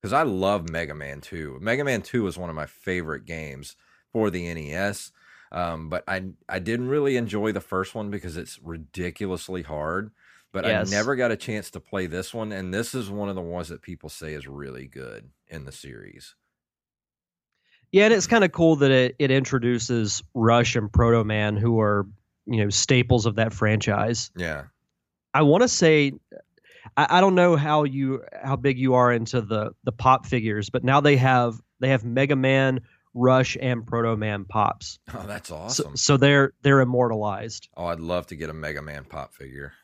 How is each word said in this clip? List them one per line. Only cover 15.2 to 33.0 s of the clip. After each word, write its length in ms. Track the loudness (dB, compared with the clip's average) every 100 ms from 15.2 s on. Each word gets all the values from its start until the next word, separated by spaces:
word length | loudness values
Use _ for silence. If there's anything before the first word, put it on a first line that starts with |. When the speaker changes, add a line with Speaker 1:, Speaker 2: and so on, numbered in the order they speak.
| -20 _ _
Speaker 1:
in 180 | -16 -16
the 60 |
series. 600 | -18 -18 -20 -20 -20 -20 _ _ _ _ _ _ _ _ _ _ _ _ _ _ _ _
Speaker 2:
Yeah, 140 | 4 6
and 80 |
it's 140 | 4 4
kinda 220 | 4 4
cool 280 | 4 4 6
that 140 | 6
it, 240 | 4 2 0
it 120 | 2
introduces 920 | 2 2 0 0 0 0 0 0 -4 -8
Rush 420 | 2 6 6 4 0
and 160 | 2
Proto 320 | 4 6 4
Man, 340 | 2 0 0 0
who 220 | 2 2
are, 280 | 2 0 -2 -10 _ _ -4
you 180 | 0
know, 60 | 0
staples 560 | 0 2 2 4 4 2
of 100 | 0
that 180 | -2
franchise. 800 | 0 0 2 0 0 0 -2 -6 -8
Speaker 1:
Yeah. 280 | -6 -6 -12 _ _ _ _ _ _
Speaker 2:
I 100 | 2
wanna 240 | 6 6 4
say, 460 | 4 4 6 4 -2 _ -20 _ _ _ -20 -8 0
I, 200 | 4 6
I 40 |
don't 140 | 6 6
know 200 | 6 4
how 280 | 2 2
you, 400 | 2 -2 -2 -4 -6 -12
how 120 | -4 0
big 240 | 0 2
you 160 | 4 6
are 160 | 6
into 280 | 4 0 -4
the, 300 | -2 -4 -4 -6
the 80 | -8
pop 340 | 0 4 4 2
figures, 440 | -2 -2 -4 -2
but 120 | -2
now 180 | 2 4
they 160 | 6 6
have, 420 | 6 4 2 -4 _ _
they 100 | 0
have 140 | 0
Mega 320 | 0 0 0 2
Man, 460 | 2 4 2 0 -6 _